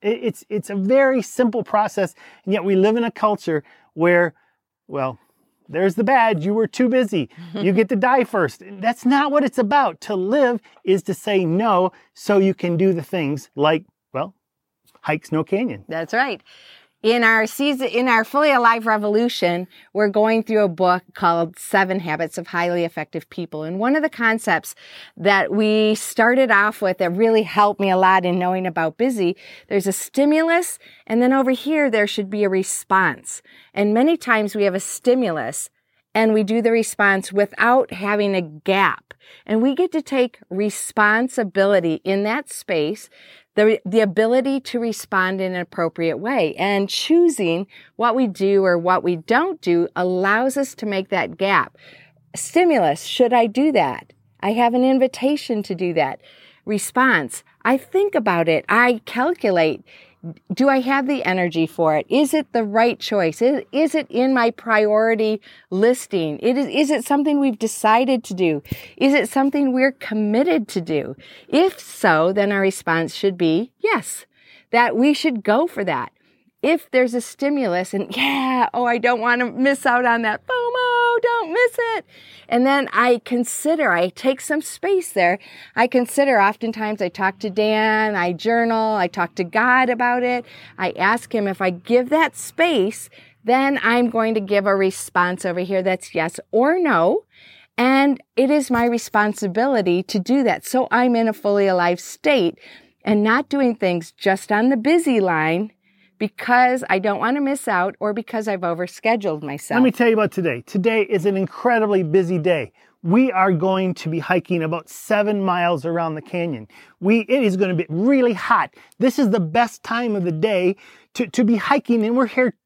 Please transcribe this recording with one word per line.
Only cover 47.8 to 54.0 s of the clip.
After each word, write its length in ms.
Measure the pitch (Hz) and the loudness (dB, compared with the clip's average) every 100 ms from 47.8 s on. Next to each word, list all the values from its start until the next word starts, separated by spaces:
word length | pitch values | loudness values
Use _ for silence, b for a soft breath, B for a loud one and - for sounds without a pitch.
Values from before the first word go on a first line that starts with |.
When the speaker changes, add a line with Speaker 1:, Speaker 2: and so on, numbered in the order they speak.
| B - | B -4
Speaker 2:
what 180 | 233 | -2
we 140 | 247 240 | 0 -2
do 360 | 185 196 196 | 0 0 2
or 140 | 190 175 | 2 2
what 240 | 175 185 | 2 0
we 140 | 180 170 | 0 -2
don't 440 | - 240 359 311 | 0 0 0 -2
do 280 | 180 170 170 - | 0 0 0 -2
allows 600 | 180 185 196 214 262 277 | -2 0 0 0 0 -2
us 180 | 269 - | -4 -6
to 100 | 214 | -6
make 220 | 196 190 | -4 -4
that 280 | 185 120 - | -4 -4 -2
gap. 400 | 196 175 - - B B B B _ - | 0 0 0 -8 B B B B _ -14
Stimulus, 640 | - 330 359 269 160 151 | 0 2 4 4 2 0
should 300 | - - 240 | -4 0 4
I 140 | 240 226 | 4 2
do 260 | 233 311 | 0 2
that? 400 | 240 139 - | 2 0 -4